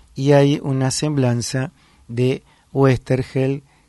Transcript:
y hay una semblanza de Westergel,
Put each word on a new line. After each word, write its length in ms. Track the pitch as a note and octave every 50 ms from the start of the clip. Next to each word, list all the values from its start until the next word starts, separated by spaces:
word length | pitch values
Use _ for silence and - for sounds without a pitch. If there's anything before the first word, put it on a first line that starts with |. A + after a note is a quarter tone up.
| _ _ _
y 180 | - C3+ C#3+ C#3+
hay 280 | C#3+ C#3+ C#3+ D3 D3+ -
una 300 | D3 C3+ C3 C3 C3 -
semblanza 800 | - D3+ D3+ D3+ C#3+ B2+ B2 A#2+ A#2+ A2+ - - C3 C3 - - _ _ _ _ _ _
de 380 | - A#2+ A#2+ B2+ B2+ C3 - - _ _ _ _ _ -
Westergel, 920 | C3+ C3+ C3 B2+ A#2+ - - C3 B2+ B2+ - - C3+ C3 C3 C#3 C#3 C#3 _ _ _ _